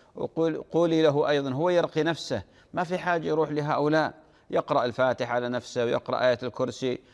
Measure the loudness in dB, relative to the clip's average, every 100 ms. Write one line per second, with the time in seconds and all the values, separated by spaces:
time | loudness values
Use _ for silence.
0 | _ -8 -6 0 0 -2 -2 0 2 4
1 | 4 4 2 0 0 -2 2 2 0 0
2 | -2 -2 -4 -6 -8 _ _ -6 -4 -4
3 | -2 -2 0 0 0 -2 -2 0 2 2
4 | 0 -6 -20 _ -6 -4 0 0 0 2
5 | 0 0 -2 -2 -2 -4 -6 -2 0 0
6 | -2 0 2 2 -2 -4 -4 -2 -4 -4
7 | -8